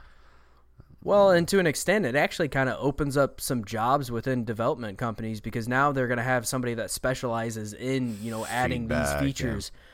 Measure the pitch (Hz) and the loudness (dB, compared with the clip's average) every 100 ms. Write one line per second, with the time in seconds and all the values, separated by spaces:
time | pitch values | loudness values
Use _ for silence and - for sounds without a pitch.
0 | - - - - - _ _ - - - | -20 -20 -20 -20 -20 _ _ -20 -20 -8
1 | 175 202 196 175 170 196 170 135 - 208 | 2 6 8 6 6 4 4 0 2 2
2 | 147 135 190 - 151 139 131 95 135 143 | 2 2 2 0 0 2 0 0 -2 0
3 | 147 139 131 - - 127 98 110 117 147 | 0 2 0 0 -4 -4 -4 -2 2 2
4 | 120 117 135 127 113 110 117 151 110 95 | 0 -4 -2 -2 -2 -2 -2 -2 -6 -6
5 | 120 107 110 110 113 117 113 127 143 135 | -6 -4 -6 -6 -6 -6 -2 2 2 2
6 | 123 120 123 127 110 131 123 113 104 - | 0 0 0 0 0 -2 -2 -4 -6 -4
7 | 131 131 123 113 117 110 107 104 127 135 | -2 -2 -2 -2 -4 -6 -8 -8 -2 -2
8 | 123 101 113 110 107 117 127 123 76 76 | -2 -4 -6 -6 -4 -2 0 -2 -2 0
9 | 71 71 71 135 123 104 - - - | 0 0 0 -2 -4 -4 -8 -14 -20